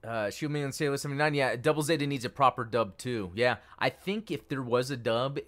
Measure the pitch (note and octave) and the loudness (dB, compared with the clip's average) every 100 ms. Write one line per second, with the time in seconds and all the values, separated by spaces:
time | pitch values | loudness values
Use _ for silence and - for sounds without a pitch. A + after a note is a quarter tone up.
0 | A2+ A2+ G#2 - D3+ D3 C#3+ - D3+ C#3 | -4 -2 -2 -4 -4 -2 -4 -2 -2 0
1 | D3 C#3 D3+ C#3+ C3 B2 D3 D3+ D3 D#3+ | -4 0 2 2 0 2 2 2 2 2
2 | C#3+ C#3 A#2+ - C3 - A2+ A#2+ G#2 - | 2 -2 -4 4 4 4 -2 0 0 -2
3 | B2+ A#2+ F#2 F#2+ B2 A#2 - - - - | -4 -4 -4 2 2 2 -8 -2 -2 -2
4 | - G#3 A3 D3+ - C#3 B2 B2 C3 C3+ | -6 -6 -4 -8 -4 -6 2 2 2 -2
5 | A#2 A2+ C3 C#3+ | 0 0 0 -4